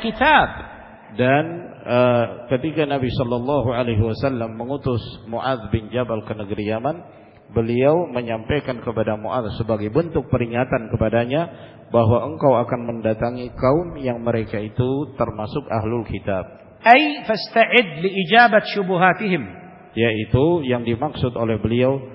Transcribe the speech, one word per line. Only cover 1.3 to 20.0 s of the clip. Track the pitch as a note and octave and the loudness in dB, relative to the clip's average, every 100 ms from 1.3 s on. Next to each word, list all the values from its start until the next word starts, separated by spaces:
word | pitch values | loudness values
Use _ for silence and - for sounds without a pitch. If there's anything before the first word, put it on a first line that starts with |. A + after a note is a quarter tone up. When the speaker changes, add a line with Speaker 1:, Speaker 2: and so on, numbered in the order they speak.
| C#3+ E3 E3+ - - - | 4 0 -6 -12 -14 -2
Speaker 2:
eh, | B2 B2 A#2+ A2+ F#2 - | 2 4 4 0 -4 -4
ketika | B2 D#3+ D#3 | -2 -2 -2
Nabi | C#3+ C#3 B2 | -2 -2 -2
sallallahu | G#2 A#2+ A#2+ B2 C#3+ A#2+ | -2 -2 -2 0 0 0
alaihi | B2 A#2+ G#2+ | 0 0 0
wasallam | A2+ G#2+ C#3 B2 A2+ A2 | 0 0 -2 -2 -4 -6
mengutus | A#2+ C#3 C3+ A#2 G2 - A2 | -8 -4 -2 -2 -4 -12 -10
Mu'adz | A2+ C3 B2+ G2+ | -4 -2 -4 -2
bin | A2+ G#2+ | -4 -2
Jabal | A#2+ A#2+ A2 G#2 | -4 -2 -4 -6
ke | A2 | -8
negeri | G2+ G#2 G#2 | -6 -6 -4
Yaman, | A2 C3+ E3+ - - - - - | -2 -4 -6 -10 -20 -20 -20 -6
beliau | A#2 A2+ A#2+ C3+ E3 D#3+ | -2 0 2 4 4 0
menyampaikan | B2 A#2+ A2 G#2+ D3 C3+ A#2+ | -4 -4 -6 -2 -4 -4 -6
kepada | B2 A2 A2 G#2+ | -4 -2 -2 -2
Mu'adz | G#2+ B2 G#2+ - | -4 -4 -4 -4
sebagai | A2+ G#2+ G#2 | -2 -2 0
bentuk | C3 E3+ D3+ B2+ | 0 0 -2 -2
peringatan | B2+ A#2 A#2+ C3 C3 A2 | -2 0 -2 0 -2 -2
kepadanya | G#2+ A2 A#2 A#2+ D3 E3+ - - - - | -2 2 2 2 0 -2 -8 -20 -20 0
bahwa | A#2 A2 A#2+ C3 | 2 4 4 0
engkau | D#3+ C#3+ A#2+ | 2 4 4
akan | A#2+ B2 A#2 A#2 | 2 -4 -4 -4
mendatangi | A2 A2 A#2+ B2 B2 - | -2 -2 -2 -4 -8 0
kaum | C3 D#3 F3 D#3 | 2 2 0 -6
yang | B2+ A#2+ | -6 -4
mereka | A#2 A2+ G#2+ G#2 | -2 -2 -2 -6
itu | G#2+ A#2 B2+ C#3 D3+ - | -4 -2 -2 -2 -4 -4
termasuk | A2+ G#2+ G#2+ D3 - | -4 -4 -6 -6 -4
ahlul | A2+ A2 A#2+ | -2 -2 -4
kitab. | G#2+ G#2 G#2 F#2+ F2 - - - | -4 -6 -4 -4 -6 -12 -20 2
Speaker 1:
Ay | A3+ C4 D4+ D4 | 8 8 6 -2
fasta'id | - D#4 - - A3+ B3 F#3+ D3+ | -4 -4 0 2 4 4 2 -2
li | F#3+ G3 E3+ | -2 -2 4
ijabat | A3+ A#3 G#3+ - | 6 6 6 2
syubuhatihim. | G#3 F#3 F3+ F#3 E3+ G#3+ E3+ G2 - - - - | -2 0 4 4 4 0 -2 -2 -12 -20 -20 -8
Speaker 2:
Yaitu | A2+ | 0